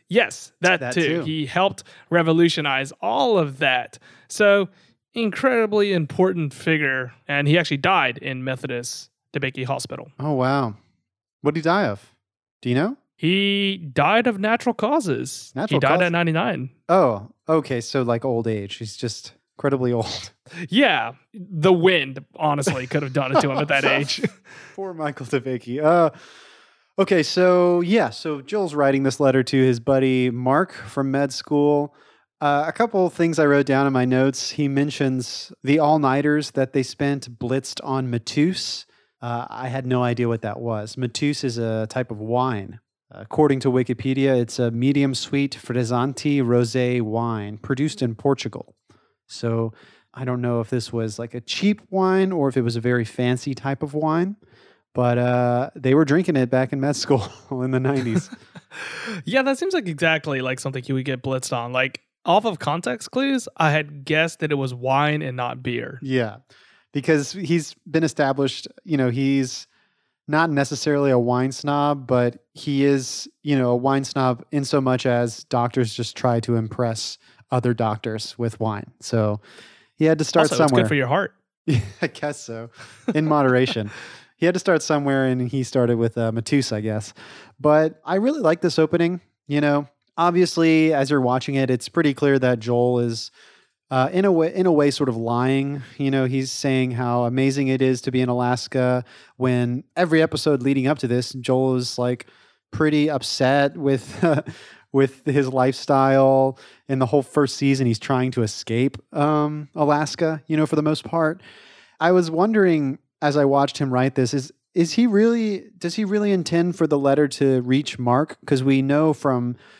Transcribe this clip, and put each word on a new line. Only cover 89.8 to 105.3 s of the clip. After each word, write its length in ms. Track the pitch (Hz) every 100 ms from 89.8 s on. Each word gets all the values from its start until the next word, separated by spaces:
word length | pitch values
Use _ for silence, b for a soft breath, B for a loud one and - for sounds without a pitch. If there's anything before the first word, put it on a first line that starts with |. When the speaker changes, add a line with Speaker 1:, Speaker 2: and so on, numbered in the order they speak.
| 143 _ _ -
Speaker 2:
obviously, 800 | 175 175 175 - 165 160 156
as 160 | 147 135
you're 100 | 147
watching 360 | 123 127 - 135
it, 140 | 135
it's 180 | 127 -
pretty 260 | - 151
clear 240 | 131 143 135
that 220 | 127 120
Joel 400 | 113 120 123 123
is, 320 | 120 113 - b b b b _ _
uh, 200 | 131 135
in 120 | 180
a 60 | 196
way, 240 | 170 160
in 120 | 190 185
a 40 |
way, 220 | 151 147
sort 160 | 135 135
of 80 | 113
lying. 640 | 113 120 127 135 139 143 127 -
You 160 | 139
know, 140 | 135 131
he's 260 | 131 131
saying 400 | - 143 131 127
how 320 | 120 123 123
amazing 420 | 120 127 135 135 135
it 160 | 131
is 180 | 131 123
to 100 | -
be 80 | 127
in 80 | 127
Alaska 760 | 123 123 123 - 131 127 127 120 B B -
when 440 | 127 123 120 123 - -
every 260 | 175 160
episode 400 | 160 151 156 139
leading 240 | 131 139 131
up 120 | 151
to 100 | 123
this, 240 | 123 120
Joel 420 | 131 123 131 131
is, 240 | 127 120 -
like, 280 | 123 123 - b b b _
pretty 400 | - 156 151 151
upset 640 | 139 - - 131 143 143 165
with, 480 | 139 135 - - 170 143 - B B
<laughs> 240 | B _
with 320 | 135 135 -
his 220 | -